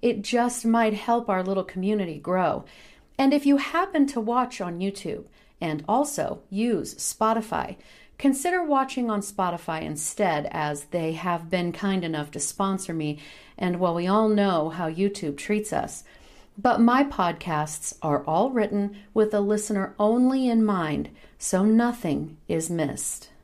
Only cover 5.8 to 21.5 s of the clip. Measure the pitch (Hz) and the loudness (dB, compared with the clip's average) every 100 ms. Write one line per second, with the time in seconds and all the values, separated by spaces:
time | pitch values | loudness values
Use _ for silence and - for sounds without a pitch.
5.8 | 151 226 294 - - - - 196 233 202 | 0 0 0 -2 -4 -6 -8 -2 0 0
6.8 | - - - - 220 226 220 - - 190 | -4 -8 -8 0 0 0 -2 -4 -4 -10
7.8 | - - - _ 277 269 359 359 330 277 | -18 -20 -20 _ 0 0 0 0 2 0
8.8 | 262 262 240 208 202 - 185 170 - 160 | 0 -2 -2 -2 -4 -4 -2 -2 -6 -6
9.8 | 160 151 - - 196 151 147 165 147 147 | -6 -6 -8 -2 0 0 -2 -4 -4 -4
10.8 | - 175 160 160 180 170 165 185 175 170 | -6 -4 -2 -4 -2 -4 -2 -2 -2 -2
11.8 | 202 190 170 156 147 147 - - 196 190 | -2 0 -2 -4 -6 -6 -8 -2 0 0
12.8 | 185 165 151 147 - - - - 180 175 | -4 -4 -4 -4 -10 -20 -20 -4 -2 0
13.8 | 180 170 175 208 220 208 202 175 156 160 | 0 0 2 4 4 4 4 2 0 -2
14.8 | 165 160 202 202 160 143 - 214 214 - | -4 0 0 0 -6 -6 -2 -2 0 -4
15.8 | - - - - - - - - 226 226 | -4 -10 -18 -20 -20 -20 -20 -2 0 4
16.8 | 233 254 277 - 180 165 175 156 151 - | 6 6 2 2 0 0 -2 -2 -2 -6
17.8 | - - 156 147 147 160 247 254 208 202 | -10 -6 0 0 2 2 2 2 0 0
18.8 | 202 202 - - 214 214 202 208 208 208 | -2 -6 -4 2 2 2 2 0 0 -2
19.8 | 190 - 208 233 254 269 254 226 214 196 | -2 0 2 4 4 4 2 4 4 2
20.8 | 156 147 147 - - _ - | 0 -2 -6 -12 -20 _ -2